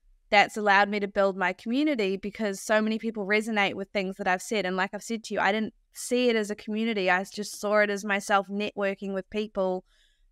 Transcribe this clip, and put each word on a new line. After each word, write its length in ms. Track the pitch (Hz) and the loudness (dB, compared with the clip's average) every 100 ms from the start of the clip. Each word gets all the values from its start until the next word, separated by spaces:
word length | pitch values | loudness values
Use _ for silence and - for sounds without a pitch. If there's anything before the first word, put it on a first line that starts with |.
| _ _ - | _ _ 2
that's 260 | 208 190 - | 4 4 2
allowed 320 | 208 196 202 | 4 4 4
me 100 | 208 | 0
to 80 | 202 | -2
build 300 | 202 196 190 | 2 2 2
my 160 | 180 | -2
community, 640 | 185 226 247 302 269 196 190 | -2 -4 0 0 0 0 -2
because 420 | 208 - 220 196 | -6 -4 -4 -4
so 200 | - 214 | 0 2
many 180 | 214 220 | 2 -2
people 260 | 226 220 190 | -4 -6 0
resonate 500 | 214 220 214 196 202 | 0 2 0 0 -2
with 140 | 196 | -6
things 260 | 208 185 190 | -4 -4 -4
that 100 | 196 | 0
I've 140 | 185 | 0
said. 240 | - 220 185 | 0 -2 0
And 100 | 185 | -2
like 160 | 190 | -2
I've 100 | 208 | -4
said 200 | - 226 - | -8 -8 -4
to 100 | 202 | 0
you, 40 | |
I 120 | 185 | 2
didn't 220 | 214 214 - _ | 2 -2 -8 _
see 360 | - - 247 247 | -12 -2 2 2
it 60 | 226 | 2
as 160 | 208 | 0
a 40 | 214 | -6
community. 540 | - 214 226 208 185 | -6 -4 -2 0 2
I 140 | 180 190 | 2 0
just 340 | - 208 - | -8 -10 -6
saw 200 | 208 208 | 0 2
it 100 | 208 | 4
as 140 | 202 208 | 0 -2
myself 420 | 202 - 202 190 | -2 2 0 0
networking 640 | 202 208 - 202 196 196 | -4 -4 -2 -2 -2 -6
with 160 | 190 - | -6 -6
people 560 | 214 214 202 190 185 - _ _ _ _ | -6 -4 -2 -2 -2 -6 _ _ _ _